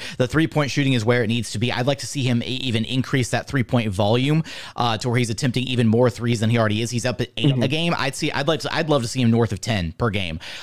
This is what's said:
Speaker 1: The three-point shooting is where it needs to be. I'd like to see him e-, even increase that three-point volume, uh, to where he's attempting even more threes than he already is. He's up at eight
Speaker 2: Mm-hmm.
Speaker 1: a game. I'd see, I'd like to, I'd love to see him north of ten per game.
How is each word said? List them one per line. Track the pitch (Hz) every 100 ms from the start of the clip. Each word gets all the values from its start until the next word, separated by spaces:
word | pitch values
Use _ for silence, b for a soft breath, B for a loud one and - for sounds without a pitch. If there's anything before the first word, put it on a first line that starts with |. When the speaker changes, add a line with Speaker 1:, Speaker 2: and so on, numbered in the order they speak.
| B -
Speaker 1:
The | 123
three-point | 147 160 151 135
shooting | 147 135
is | 123
where | 107 123
it | 107
needs | 120 107
to | 107
be. | 123
I'd | 113 131
like | 139
to | 117
see | 147
him | 131 117
e-, | 98 127
even | 131 113 110
increase | 131 - 139 117
that | 117 -
three-point | 139 117 123 107
volume, | 98 104 123 135 160 156 B B -
uh, | 120 110
to | 123
where | 120
he's | 117
attempting | 113 139 123
even | 123 123 117
more | 113 123
threes | - 120 117
than | 110
he | 117
already | 107 107
is. | 117
He's | 120 123
up | 90
at | 117 -
eight | 143
Speaker 2:
Mm-hmm. | 131
Speaker 1:
a | 127
game. | 156 170 160
I'd | 135
see, | - 147
I'd | 131 143
like | 156
to, | 139 147
I'd | 156
love | 143
to | 117
see | 127
him | 117
north | 117 117
of | 98
ten | - 104 82
per | - 120
game. | 98 87 82 B B